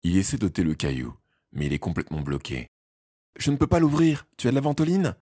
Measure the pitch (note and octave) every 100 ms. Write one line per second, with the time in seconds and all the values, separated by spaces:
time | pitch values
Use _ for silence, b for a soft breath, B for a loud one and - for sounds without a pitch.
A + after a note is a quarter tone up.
0 | E2+ F2+ F#2+ C3+ G#2 - E2+ D#2 D2 C2+
1 | A#1+ - _ _ _ - D2 D2 - D#2+
2 | - D#2 C#2+ C#2 - B1+ A#1 _ _ _
3 | _ _ _ - - C#3+ D#3 F3 D#3+ D3
4 | E3 D3 - _ B2 C3 C#3+ C#3+ D#3 F#3
5 | E3+ A#2